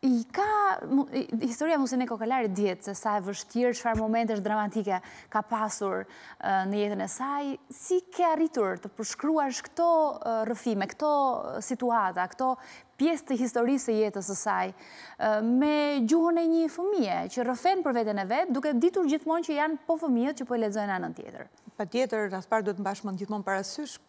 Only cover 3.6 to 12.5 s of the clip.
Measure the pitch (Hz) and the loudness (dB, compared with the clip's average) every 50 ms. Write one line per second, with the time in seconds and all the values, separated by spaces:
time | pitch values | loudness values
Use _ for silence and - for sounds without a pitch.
3.6 | 247 247 233 240 - 233 226 220 220 220 220 226 233 226 226 208 190 208 214 214 | 2 2 2 0 -2 0 0 0 0 2 2 2 2 0 0 -2 0 0 0 0
4.6 | 214 202 - 220 202 202 190 180 - - - - - - - 214 208 - - 214 | 0 -2 -2 -2 -2 0 -2 -2 -4 -8 -20 -20 -20 -4 -2 -2 -2 0 -2 -2
5.6 | 220 214 202 - 208 196 185 185 196 - - - - - - _ - 95 95 92 | -2 -2 -2 -2 -2 -2 -2 -2 -6 -8 -14 -20 -20 -20 -16 _ -2 0 0 0
6.6 | 185 190 202 208 208 208 208 196 190 185 - - 254 277 285 285 294 277 269 - | 0 0 0 0 0 0 -2 -4 -4 -4 -4 -4 -4 -4 -2 -4 -4 -4 -6 -8
7.6 | - _ - - - - 370 370 359 - - - 359 339 320 311 330 311 - 262 | -10 _ -12 -10 -2 0 0 0 0 -2 0 2 4 4 4 4 2 0 2 2
8.6 | 214 190 185 175 - 202 - - 220 - - - - 285 320 311 285 269 247 - | 2 2 0 -4 -8 -14 -10 -8 -8 -8 -6 -2 0 2 2 2 2 0 -2 -6
9.6 | - - - - 339 339 339 320 311 294 - - - 233 226 220 220 214 233 202 | -10 -10 -2 2 4 4 6 6 4 2 0 -2 -4 -2 -2 0 0 -2 -2 -2
10.6 | - 247 220 202 196 - - - 302 302 294 285 277 277 - - - - - - | -2 -2 0 0 -2 -4 -4 -2 0 2 4 4 4 2 2 0 -4 -6 -6 -6
11.6 | 214 - 262 226 254 240 233 233 202 185 175 180 180 180 - - 262 262 | -4 -4 -4 -2 0 2 2 2 2 2 0 -2 -2 -4 -2 -2 0 0